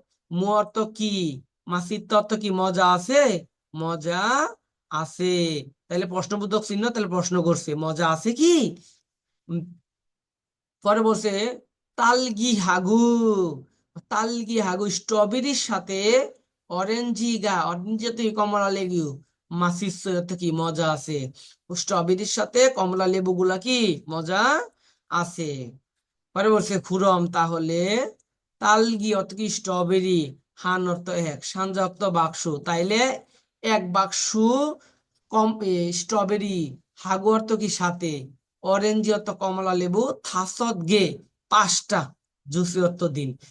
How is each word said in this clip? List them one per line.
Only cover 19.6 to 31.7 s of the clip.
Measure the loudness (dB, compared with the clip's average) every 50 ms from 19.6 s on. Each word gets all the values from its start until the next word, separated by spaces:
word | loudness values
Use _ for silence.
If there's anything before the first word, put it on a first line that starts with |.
| 0 0 0 -2 -4 -6 -6 -6 -6
অর্থ | -4 -4 -4 -4 -4
কি? | -6 -4 -2 -2
মজা | -2 0 -2 -2 -2 0 0 0
আছে।" | -2 -2 -4 -6 -6 -6 -6 -8 -10 -14 -20 -20 -20 _ _ -10
ও | -8
স্ট্রবেরির | -8 -4 -2 0 0 2 2 0 0 -2
সাথে | -4 -4 -4 -2 0 4 4 4 4
কমলা | 4 2 0 0 0 0 2
লেবুগুলা | 2 2 2 2 0 0 2 2 2 0 0
কি? | 0 0 2 2 2 2 0 -2 -6 -8
মজা | -8 -6 -4 -2 0 2 4 4 2 2 -2 -6 _ _ _ _ _ _ _ -4
আছে। | -2 -2 -2 -2 -4 -6 -6 -6 -6 -8 -10 -12 -14 -18 _ _ _ _ _ _ _ _ _ _ -2
পরে | 0 2 4
বলছে, | 4 2 2 0 -2 -4
"খুরম | -2 -2 0 2 4 4 4 4 2
তাহলে, | 0 0 0 0 0 0 -2 -2 -2 0 0 0 0 0 0 -2 -4 -6 _ _ _ _ _ _ _ _ -2
তালগি | 2 4 4 4 4 2 0 -2 -2 0 0
অর্থ | 0 -2 -4 -6
কি? | -6 -4 -4
স্ট্রবেরি, | -4 -6 -4 -4 -2 0 0 2 2 2 2 2 2 2 0 -2 -6 -14 _ _ _
হান | -6 -4 -2 -2 0 0 -2
অর্থ | -4 -4 -6 -6
এক, | -4 -4 -4 -4 -6 -8 -10
সানজা | -10 -6 -6 -4 -4